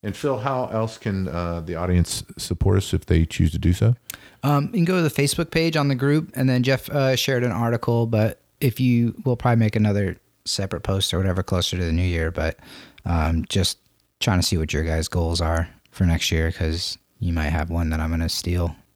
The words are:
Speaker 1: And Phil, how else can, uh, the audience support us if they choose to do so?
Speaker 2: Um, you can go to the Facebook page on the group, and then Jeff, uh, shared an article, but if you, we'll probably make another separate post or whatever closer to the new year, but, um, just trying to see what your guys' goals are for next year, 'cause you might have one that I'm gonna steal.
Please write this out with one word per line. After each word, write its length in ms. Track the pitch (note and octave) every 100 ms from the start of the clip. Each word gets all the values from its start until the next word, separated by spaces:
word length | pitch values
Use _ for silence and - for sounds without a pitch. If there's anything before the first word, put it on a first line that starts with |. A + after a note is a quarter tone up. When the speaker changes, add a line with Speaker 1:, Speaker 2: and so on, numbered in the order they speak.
Speaker 1:
And 120 | G#2+ G2
Phil, 220 | D3 B2+
how 280 | B2 C3 B2+
else 320 | A2 A2+ -
can, 280 | A2+ G2 F#2
uh, 340 | E2 F2 E2+
the 140 | E2 E2
audience 480 | F2+ F2+ F2 - - -
support 400 | - F2 G2 F#2+
us 160 | -
if 120 | F2 -
they 180 | E2 E2
choose 260 | - E2
to 40 | D#2+
do 160 | E2+
so? 220 | F2 A2 A#2+ _ - - _
Speaker 2:
Um, 220 | C#3 C#3+ C#3+
you 40 |
can 120 | A3 E3
go 120 | F#3
to 40 |
the 80 | D#3+ -
Facebook 260 | C#3+ - E3
page 260 | E3 E3 D#3
on 120 | C#3+
the 80 | C3
group, 360 | C#3 D3 D#3 -
and 120 | C3+
then 140 | B2+
Jeff, 280 | B2+ C3 -
uh, 240 | D3 C3+ B2+
shared 280 | - B2+
an 80 | B2
article, 540 | F#2+ A#2 A#2 - A#2 A#2
but 340 | A2+ G#2+ - _ _
if 180 | C3 -
you, 360 | B2+ A#2+ A#2+ - -
we'll 100 | A#2+
probably 220 | B2+ A#2
make 160 | G#2+ A2
another 420 | G#2+ G2+ F#2+ - _ _ -
separate 360 | - F#2+ -
post 300 | - F#2+ -
or 40 | E2
whatever 240 | F#2+ F2+
closer 340 | F#2 F#2 F2 F2+
to 80 |
the 80 | F2
new 120 | E2
year, 260 | F2+ E2+ D#2+
but, 300 | D#2+ D#2+ - - - - - -
um, 380 | E2+ D#2+ E2 -
just 300 | G2 F2+ - _ _ _ _
trying 200 | - F#2
to 40 | F#2
see 120 | F2+
what 160 | D#2
your 100 | D2
guys' 240 | D#2+ D#2+ D#2
goals 340 | F2 E2 E2+
are 280 | E2 E2 E2 - _
for 120 | - F2+
next 260 | E2 -
year, 200 | E2 E2
'cause 460 | - D#2+ E2 - - _ _
you 120 | F#2
might 180 | E2+ D2+
have 200 | D#2+ D#2+
one 200 | E2 E2
that 80 | D#2+
I'm 100 | D#2+
gonna 200 | E2 D#2+
steal. 460 | - - F2 E2+ D2+ _